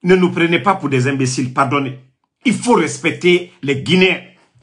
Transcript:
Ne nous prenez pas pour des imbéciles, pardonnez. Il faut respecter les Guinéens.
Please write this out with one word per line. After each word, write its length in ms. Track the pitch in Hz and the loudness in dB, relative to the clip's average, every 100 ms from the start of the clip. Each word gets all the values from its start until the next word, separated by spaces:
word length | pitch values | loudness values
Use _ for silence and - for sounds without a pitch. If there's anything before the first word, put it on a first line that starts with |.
Ne 120 | 180 | 4
nous 160 | 185 180 | 4 2
prenez 300 | 180 165 170 | 0 0 0
pas 140 | - | 0
pour 160 | 190 143 | -2 0
des 180 | 131 123 | 0 0
imbéciles, 460 | 139 127 143 127 | 0 -2 -2 -4
pardonnez. 440 | 139 139 143 135 - _ _ _ _ | -2 0 0 -4 -10 _ _ _ _
Il 100 | 269 | -4
faut 200 | 196 233 | -2 0
respecter 760 | 214 156 127 165 - 175 175 175 _ | 2 0 -2 -6 -2 2 2 0 _
les 200 | 139 135 | -4 -4
Guinéens. 400 | 127 185 185 165 - _ _ _ | 0 2 2 0 -10 _ _ _